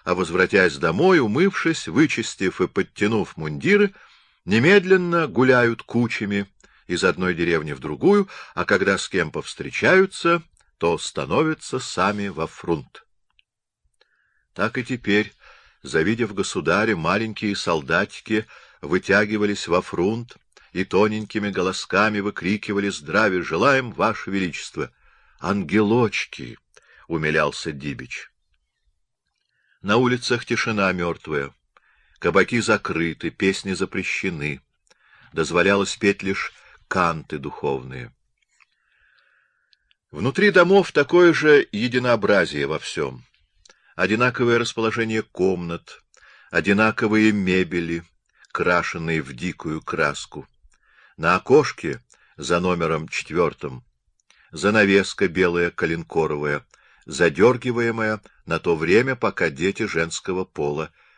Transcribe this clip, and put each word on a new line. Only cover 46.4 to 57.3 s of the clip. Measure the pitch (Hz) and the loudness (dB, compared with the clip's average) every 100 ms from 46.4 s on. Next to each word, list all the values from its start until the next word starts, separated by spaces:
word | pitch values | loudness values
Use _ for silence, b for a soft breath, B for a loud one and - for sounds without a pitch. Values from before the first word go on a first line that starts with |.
| b | b
одинаковые | 87 80 101 110 107 110 107 110 | -2 2 4 2 2 0 4 4
мебели, | 104 92 92 87 87 82 85 82 _ _ b b | 2 2 0 0 -2 -4 -6 -10 _ _ b b
крашеные | - 87 87 85 87 82 80 | -2 0 0 0 -6 -4 -4
в | 67 | -6
дикую | 64 87 - 82 80 | -8 -8 -8 -8 -8
краску. | - 80 73 71 - 73 - _ _ b b b b b | -6 -2 -2 -4 -12 -16 -18 _ _ b b b b b
На | 80 90 | 0 0
окошке | - 139 135 - 80 67 _ b b b | 4 4 4 -4 -8 -8 _ b b b
за | 69 87 | -2 0
номером | 90 87 80 78 78 | 0 0 0 -2 -6
четвертым | - - 80 85 - 71 64 - _ _ _ _ b b | -10 -4 0 0 -2 -12 -14 -20 _ _ _ _ b b
занавеска | 82 98 110 101 98 95 - 95 | -2 2 4 6 4 2 -2 -2
белая | 82 90 87 87 | 2 2 2 -2
коленкоровая, | - 85 82 82 82 78 76 73 73 - b b b b | -2 -4 -4 -4 -2 -2 -2 -4 -6 -8 b b b b
задергиваемая | 71 85 | 0 2